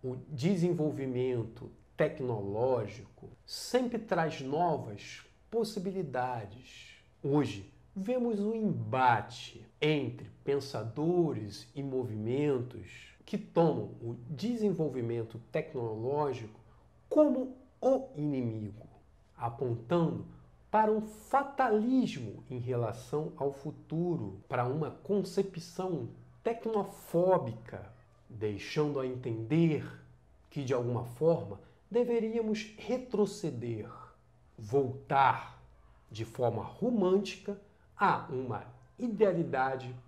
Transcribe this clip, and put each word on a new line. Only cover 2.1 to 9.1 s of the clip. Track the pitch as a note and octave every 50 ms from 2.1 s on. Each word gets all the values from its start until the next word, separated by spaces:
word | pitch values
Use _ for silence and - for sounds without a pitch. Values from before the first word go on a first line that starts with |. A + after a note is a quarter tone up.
| - - C3 B2 A#2 G#2 G2+ G2 G2+ G#2+ B2 C3 B2+ A#2 G#2+ G2+ F#2+ - - - - - - - - - _
sempre | - - - - - - B3+ B3+ A#3+ A#3+ A3+
traz | A3 - G3 F3 E3 D#3 - -
novas | C3+ C3 C#3+ D#3 F3 F3 D3+ B2+ A2+ A2+ G#2 G2 - - - - - - _ _ _ _
possibilidades. | - A3+ A3 G#3+ - G#3 F3 G3+ F#3 F#3+ F3 C#3+ B2+ B2+ B2 B2+ B2 A#2 G#2 G2 G#2 B2 - - - - - - - - - _ _ _ -
Hoje, | C#3 C#3 D3+ C#3 A2 G2+ G2+ F#2+ - - - - - -
vemos | G3 F#3+ A3 B3 B3+ A#3+ A#3+ A3 G3
um | G3+ G#3+ A3+
embate | A3 G#3+ G3+ D3 A#2 A2+ A2 A#2 C3 B2+ B2+